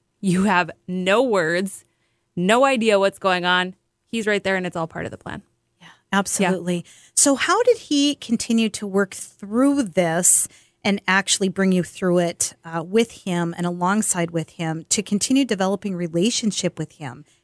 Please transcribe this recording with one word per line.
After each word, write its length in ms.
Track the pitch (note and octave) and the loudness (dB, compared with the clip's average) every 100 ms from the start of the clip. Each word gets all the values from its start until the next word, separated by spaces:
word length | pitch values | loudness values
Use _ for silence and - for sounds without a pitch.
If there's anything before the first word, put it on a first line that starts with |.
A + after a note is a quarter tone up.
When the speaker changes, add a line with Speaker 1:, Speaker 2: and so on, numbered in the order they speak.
| _ _ | _ _
Speaker 1:
you 220 | G3 F3+ | 0 2
have 260 | G3+ F3+ E3+ - - | 2 2 0 -6 -10
no 360 | F3+ F#3 G#3 | -4 2 2
words, 640 | C4 G3+ D#3+ F3 F#3+ - - _ _ _ _ - | 2 2 0 0 -2 -8 -20 _ _ _ _ -4
no 300 | F3+ A#3 C#4 | 2 4 4
idea 340 | C4 A3 G3+ | 2 2 4
what's 200 | G3 F#3+ | 2 0
going 260 | G3 F3+ F3 | -2 0 2
on, 300 | F3+ F#3 F#3 _ _ _ | 0 0 -8 _ _ _
he's 200 | A3+ G#3+ | -6 -2
right 160 | G3+ | 0
there, 120 | G3 F#3+ | 0 -2
and 100 | F3+ | -2
it's 100 | F3 | -6
all 120 | E3 | -6
part 180 | - - | -8 -10
of 60 | |
the 60 | - | -12
plan. 240 | - - - _ _ _ | -14 -14 -16 _ _ _
Speaker 2:
Yeah, 60 | - - _ | -20 -20 _
absolutely. 680 | G3 G3 - G3+ F#3+ F3 F3 | -2 -2 0 0 0 -2 -4
Speaker 1:
Yeah. 140 | - - - - | -6 -18 -6 0
Speaker 2:
So 200 | C#4+ C4+ | 2 2
how 260 | - F#4+ | 2 2
did 140 | B4 A#4 | 4 2
he 380 | - D4 C#4+ C#4+ | 0 0 2 -2
continue 540 | - A3+ - A3+ A3 | -4 -4 0 0 0
to 180 | - G#3 | -2 -4
work 260 | F#3+ G3 | -2 -2
through 720 | - - - G3 A3 C#4 C#4+ | -4 -16 -16 -6 0 2 2
this 640 | A3 D#3+ F3 E3 F3+ - - - _ _ - | 0 0 0 2 4 2 0 -8 _ _ -2
and 160 | G3+ - | -2 2
actually 400 | F#3+ F#3+ - F#3+ | 0 2 0 -2
bring 220 | F#3 F#3+ | 2 2
you 120 | F#3 | 2
through 360 | E3 - F#3 F3 | 0 -4 0 2
it, 340 | F3 - - - E3+ | 0 -2 -6 -6 -10
uh, 180 | E3 E3 | -8 -2
with 260 | G#3 A#3 - | 0 0 -4
him 300 | - F3 E3+ E3+ | -4 -2 -2 -2
and 80 | F3 | -4
alongside 680 | F3 F3+ G#3 G#3 F3+ E3+ | -2 0 0 0 -2 -2
with 200 | E3+ D#3+ | -4 -6
him 340 | - E3 D#3+ - | -6 -6 -6 -4
to 120 | - | -4
continue 440 | G3 G3+ - C4 C4+ | -2 -4 0 0 0
developing 500 | G3 F#3+ G3 G3+ F3+ | 0 -2 -2 -4 -6
relationship 840 | F3 E3+ G3+ A#3 A3+ - F3 - | -4 0 0 0 -2 -2 -4 -6
with 160 | D#3 | -10
him 300 | - D3 B2 D3+ _ | -12 -14 -14 -20 _